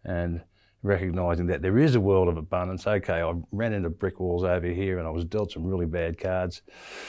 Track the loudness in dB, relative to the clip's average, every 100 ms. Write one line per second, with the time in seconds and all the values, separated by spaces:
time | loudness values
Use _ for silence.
0 | -6 -2 -2 -4 -8 _ _ _ 0 2
1 | 2 0 0 2 0 0 2 4 6 6
2 | 6 6 4 2 -2 -4 -2 -4 0 0
3 | 0 0 0 -4 -6 -4 -2 -2 -2 -2
4 | -4 -2 -2 0 2 0 0 -2 -2 -2
5 | -2 -4 -2 -2 -4 -4 -2 -2 0 -2
6 | -2 -2 -2 -2 -2 -6 -16 -20 -18 -16